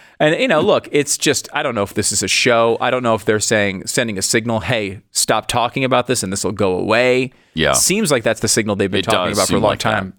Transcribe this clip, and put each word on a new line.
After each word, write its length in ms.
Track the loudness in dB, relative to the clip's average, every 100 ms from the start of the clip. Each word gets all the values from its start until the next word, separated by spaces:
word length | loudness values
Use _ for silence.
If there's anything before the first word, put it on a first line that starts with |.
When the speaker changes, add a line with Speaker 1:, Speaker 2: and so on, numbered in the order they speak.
| -20 _
Speaker 1:
And, 200 | 0 2
you 60 | 2
know, 140 | 2
look, 280 | 2 0 0
it's 260 | -2 0 -2
just, 300 | 0 -2 -4
I 120 | -6
don't 100 | -4
know 80 | -2
if 120 | -2
this 180 | -2 -2
is 100 | -2
a 60 | -2
show. 500 | 2 4 4 4 2
I 100 | 0
don't 100 | 0
know 120 | 0 0
if 80 |
they're 160 | 0 0
saying, 480 | 2 2 0 -2 -4
sending 280 | -4 -2 -4
a 60 |
signal, 380 | -2 0 0 -4
"Hey, 400 | -2 -2 -4 -8 _
stop 380 | -4 0 0 0
talking 340 | -2 -2 -2
about 220 | 0 0 0
this 160 | -2
and 100 | -2
this 120 | -4
will 80 | -4
go 260 | 0 0 0
away." 540 | 0 2 4 2 0 -8 _
Speaker 2:
Yeah. 200 | 0 2
Speaker 1:
Seems 400 | 2 0 0 0
like 100 | 0
that's 160 | 0 -2
the 80 | 0
signal 300 | 0 0 0
they've 140 | 0
been 100 | 0
Speaker 2:
It 60 | 0
Speaker 1:
talking 240 | 0 0
Speaker 2:
does 80 | 0
Speaker 1:
about 100 | 0
for 60 |
a 20 | 2
Speaker 2:
seem 60 |
Speaker 1:
long 80 | 0
Speaker 2:
like 80 | 0
that. 100 | -2
Speaker 1:
time. 240 | -2 -4